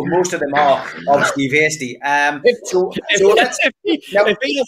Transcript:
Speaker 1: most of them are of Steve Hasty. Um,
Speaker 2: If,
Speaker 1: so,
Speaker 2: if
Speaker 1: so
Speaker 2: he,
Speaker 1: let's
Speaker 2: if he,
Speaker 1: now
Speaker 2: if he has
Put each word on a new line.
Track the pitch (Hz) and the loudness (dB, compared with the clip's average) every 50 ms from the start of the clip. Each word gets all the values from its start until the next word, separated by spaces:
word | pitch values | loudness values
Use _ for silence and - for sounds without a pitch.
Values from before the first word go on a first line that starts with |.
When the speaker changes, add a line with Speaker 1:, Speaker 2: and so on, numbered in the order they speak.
| 139 | -2
Speaker 1:
most | 143 165 180 180 180 180 | 0 0 0 0 0 -2
of | 160 | -4
them | 147 139 143 | -4 -2 0
are | 147 147 139 135 131 - - - - - - | 2 4 4 2 2 0 -8 -12 -8 -2 0
of | 143 143 143 | 2 2 2
Steve | - - 143 139 131 135 | 0 -2 -2 -2 0 2
Hasty. | 151 156 156 156 156 - 120 120 - 135 | 2 2 2 0 -4 -8 -10 -10 -6 -4
Um, | 143 143 143 143 147 147 147 151 | -2 0 2 0 0 -2 0 0
Speaker 2:
If, | 165 - - - | 0 0 0 -4
Speaker 1:
so, | - - 180 180 - - - - - | -4 -2 0 0 0 -4 -6 -4 -2
Speaker 2:
if | 202 202 | 0 4
Speaker 1:
so | 190 226 | 4 4
Speaker 2:
he, | 240 | 6
Speaker 1:
let's | - - 247 - - 339 | 4 2 0 0 -2 -2
Speaker 2:
if | 277 - _ - | -4 -4 _ -4
he, | 403 330 294 - - 180 | -4 -4 -4 -4 -2 0
Speaker 1:
now | 196 208 | 0 2
Speaker 2:
if | 220 202 208 262 | 2 0 -2 -2
he | 277 294 277 | -4 -2 -2
has | 247 | -2